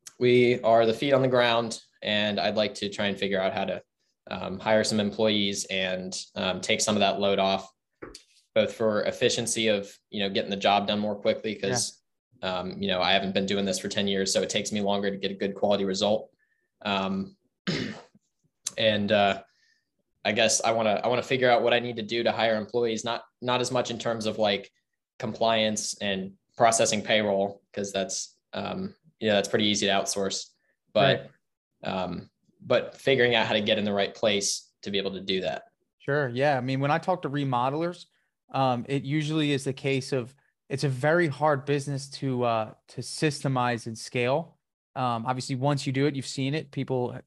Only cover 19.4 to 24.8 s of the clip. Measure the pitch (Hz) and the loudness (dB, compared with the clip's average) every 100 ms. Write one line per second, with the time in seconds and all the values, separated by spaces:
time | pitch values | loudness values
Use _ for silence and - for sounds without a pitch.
19.4 | - _ _ _ _ _ _ _ 101 107 | -4 _ _ _ _ _ _ _ -2 2
20.4 | 110 - 113 113 110 101 117 120 - 123 | 2 2 2 2 2 2 2 0 0 2
21.4 | 123 117 117 120 120 113 104 117 110 110 | 4 4 4 2 0 -6 -4 0 0 2
22.4 | 113 110 107 123 120 110 117 117 - _ | 2 0 -2 -2 0 -2 -4 -6 -8 _
23.4 | 123 123 123 127 120 117 117 113 107 101 | -2 0 0 0 -2 -4 -4 -2 -2 0
24.4 | 107 101 - _ | 0 0 -4 _